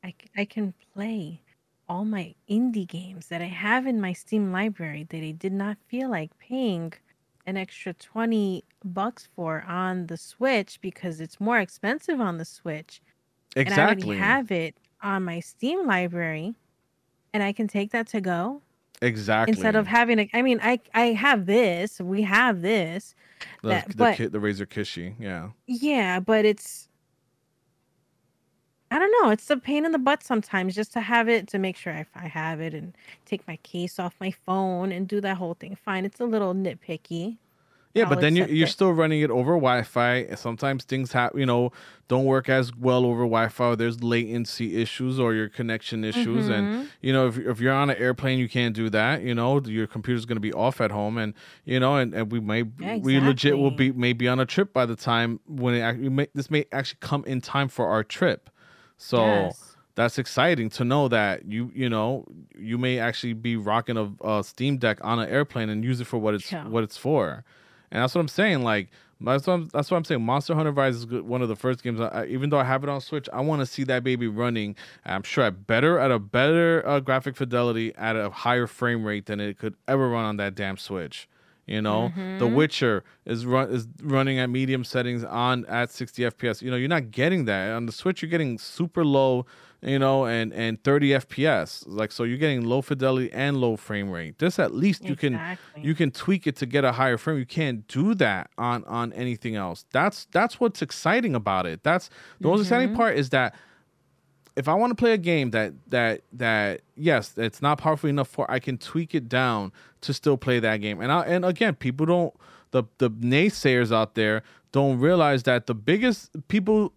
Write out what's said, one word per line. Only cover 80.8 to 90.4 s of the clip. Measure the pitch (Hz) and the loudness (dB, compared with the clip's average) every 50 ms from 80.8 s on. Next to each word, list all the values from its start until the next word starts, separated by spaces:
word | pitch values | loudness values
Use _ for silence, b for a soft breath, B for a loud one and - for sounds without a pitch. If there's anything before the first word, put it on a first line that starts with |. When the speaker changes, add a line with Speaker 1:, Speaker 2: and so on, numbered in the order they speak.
| - - 98 95 85 73 - - - b b b b b b b b | -10 -8 -8 -8 -8 -8 -10 -14 -18 b b b b b b b b
Speaker 2:
You | - 101 107 107 | -6 -4 -2 0
know, | 107 104 110 113 - 165 | 2 2 2 0 0 -2
The | 180 190 185 190 190 123 | -4 -8 -8 -2 0 2
Speaker 1:
Mm-hmm. | 117 117 | 4 4
Speaker 2:
Witcher | 135 156 151 - - 143 120 107 98 - b b b b | 4 4 2 2 0 0 2 2 0 -2 b b b b
is | - 117 117 117 | -6 -6 -6 -2
run-, | 123 123 131 135 110 | 0 2 2 2 2
is | 110 127 110 117 - - - | -2 -4 -4 -6 -14 -12 -6
running | 147 135 135 135 135 135 131 | 0 0 2 2 2 0 0
at | 127 123 | 0 0
medium | 120 127 135 131 135 131 127 | 0 -2 0 0 -2 -2 -4
settings | - - 131 120 123 123 120 117 | -4 -2 -2 -2 -2 -4 -4 -6
on, | - - 117 120 123 127 123 117 | -6 -4 0 2 2 0 0 -2
at | - 95 117 120 120 | -4 -2 -2 -2 -2
sixty | - - 127 117 - - 123 | -4 -10 -10 -10 -6 -2 -2
F | 120 117 _ | -2 -2 _
P | - 123 | -4 -4
S. | 110 - - | -4 -4 -4
You | 127 | -6
know, | 127 123 | -4 -2
you're | 123 143 | -2 0
not | 175 165 131 113 | 0 -2 -2 -4
getting | 107 - 127 160 185 185 139 | -2 0 0 2 2 2 0
that | 113 101 98 95 101 110 | 0 0 0 0 -2 -4
on | 117 120 | -4 -6
the | 117 110 | -6 -8
Switch. | - - 185 185 - - | -4 -4 -4 -2 -2 -4
You're | 160 | -2
getting | 170 170 160 135 120 | -2 0 0 0 -4
super | 110 - - - - 170 170 _ - 170 | -6 -10 -14 -6 -4 -4 -4 _ 0 2
low, | 147 139 139 135 135 131 123 127 B B B B B B B - | 4 4 4 4 4 4 2 -2 B B B B B B B -4
you | 123 139 139 | -2 0 2
know, | 135 135 135 135 135 | 4 4 4 4 2
and, | 120 113 113 | 0 0 -2